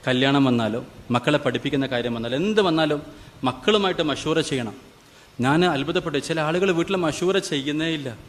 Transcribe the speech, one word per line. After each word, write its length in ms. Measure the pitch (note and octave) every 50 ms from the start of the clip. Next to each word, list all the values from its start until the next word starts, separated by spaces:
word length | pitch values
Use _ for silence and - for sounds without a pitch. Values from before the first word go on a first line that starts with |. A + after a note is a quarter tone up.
| - C3
കല്യാണം 360 | B2+ B2+ C3+ C#3 C#3 C#3+ C#3
വന്നാലോ, 400 | C3 B2 A#2 A2+ G#2+ G#2+ B2 - - - - - -
മക്കളെ 280 | A#2+ B2 - D3 D3+ C#3+
പഠിപ്പിക്കുന്ന 480 | - C3 A#2+ A#2 - C#3 C#3+ C#3 C3+
കാര്യം 280 | B2+ C3 A#2+ A#2 B2 A#2
വന്നാലോ, 220 | A2+ A2+ A#2+ B2
എന്ത് 260 | C#3+ F3+ G#3+ A3 A3
വന്നാലും 400 | G3 F3+ D#3+ D#3+ D#3+ D3+ D3+ D3 D3 - - - - - - - C3
മക്കളുമായിട്ട് 580 | B2+ B2 - - G#3 G#3+ G#3 G3 F#3 F3 -
മഷൂറ 380 | E3 D3+ C3+ A#2+ - D#3 D#3+ E3
ചെയ്യണം. 320 | D3+ - D3 C3 A#2 G#2+ G2 - - - - - - - - - - - - -
ഞാൻ 240 | A#2+ C3+ D3 E3 F3+
അത്ഭുതപ്പെട്ടു, 540 | F3+ D#3 C3+ C#3 D3 E3+ F3+ D#3+ E3 D3 C#3
ചില 220 | C3 - E3 D#3+
ആളുകൾ 320 | D3+ D3+ E3 F3+ F#3+ G3
വീട്ടിൽ 240 | F3 E3 E3+ D#3+ G3
മഷൂറ 420 | F#3 E3+ D#3 C#3 - F3+ F3+ F#3+ G3
ചെയ്യുന്നേ 500 | F#3 - D#3+ C#3 C3 D3 D3 D3+ D#3+ E3
ഇല്ല. 280 | D#3+ D3+ C3+ B2+ A2 G2 -